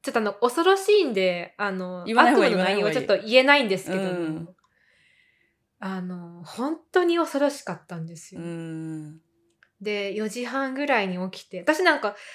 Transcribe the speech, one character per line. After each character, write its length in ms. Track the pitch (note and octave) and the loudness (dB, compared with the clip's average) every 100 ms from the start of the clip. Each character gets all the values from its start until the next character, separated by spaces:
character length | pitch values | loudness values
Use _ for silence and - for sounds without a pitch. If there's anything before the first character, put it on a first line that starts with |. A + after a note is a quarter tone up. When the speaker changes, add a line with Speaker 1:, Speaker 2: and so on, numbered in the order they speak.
Speaker 1:
ち 80 | - | -2
ょ 20 | |
っ 20 | |
と 60 | A#3 | -2
あ 40 | |
の、 100 | G#3 | -2
恐 300 | - A#3+ C#4+ | 0 0 2
ろ 120 | F4 | 4
し 140 | G4 G4 | 4 4
い 120 | G#4 | 4
ん 100 | D#4 | 4
で、 400 | G3 F#3 F3 F3 - | 0 0 -2 -8 -6
あ 140 | G3+ | -4
の、 320 | F#3 F3+ F3+ | -4 -6 -8
Speaker 2:
言 100 | G3+ | 0
わ 80 | A3+ | 4
な 80 | B3 | 6
い 20 | |
方 60 | C4 | 6
が 80 | - | 4
い 40 | |
い、 20 | |
Speaker 1:
悪 20 | F#3+ | 2
夢 60 | |
の 60 | F#3 | 2
内 80 | G3+ | 2
容 60 | E3+ | 0
は 40 | |
ち 60 | D#3 | -2
ょ 40 | |
っ 40 | |
と 140 | - F#3+ | 0 0
言 220 | G#3+ B3+ | 4 4
え 20 | |
な 140 | C4 C#4+ | 6 4
い 60 | |
ん 60 | A3+ | 2
で 80 | F#3+ | -2
す 140 | - | -2
け 40 | |
ど 60 | F#3+ | -4
も。 20 | |
Speaker 2:
言 80 | F#3+ | -2
わ 60 | F3+ | -4
な 80 | |
い 20 | D#3+ | -4
方 60 | |
が 0 | |
い 0 | |
い。 40 | D#3+ | -6
う 20 | |
ん。 140 | E3+ _ _ _ _ _ _ _ _ _ _ _ _ _ | -10 _ _ _ _ _ _ _ _ _ _ _ _ _
Speaker 1:
あ 220 | G3 F#3 | -8 -8
の、 420 | F3+ F3+ E3+ E3+ | -8 -10 -14 -18
本 340 | D#3 - C4+ D#4+ _ | -16 -6 -6 -6 _
当 120 | F#4 | 2
に 140 | F4 E4+ | 2 2
恐 220 | D#4+ C#4 | 0 0
ろ 100 | C#4+ | 0
し 100 | C#4+ | -2
か 120 | - | -10
っ 120 | F3 | -12
た 120 | _ E3+ | _ -10
ん 100 | E3 | -10
で 80 | |
す 180 | E3 - | -12 -16
よ。 80 | F3+ | -12
Speaker 2:
う 20 | |
ん。 800 | E3+ E3 E3 D#3+ D#3+ D#3 D3+ D#3+ _ _ _ _ _ _ | -10 -8 -8 -10 -10 -12 -14 -18 _ _ _ _ _ _
Speaker 1:
で、 340 | G3+ G#3 G3+ | -6 -6 -4
四 140 | G3+ G#3+ | -6 -6
時 160 | A#3+ | -6
半 280 | B3 C4+ C4+ | -6 -4 -4
ぐ 140 | C4 C#4+ | -4 0
ら 160 | B3 | 0
い 40 | F#3+ | 0
に 100 | F3+ F#3 | -4 -6
起 120 | - | -10
き 20 | |
て。 160 | - F3+ | -14 -2
私 240 | A3+ D#4 | 0 4
な 120 | F4+ | 4
ん 60 | D4 | 4
か、 140 | G#3 - - | -2 -6 -20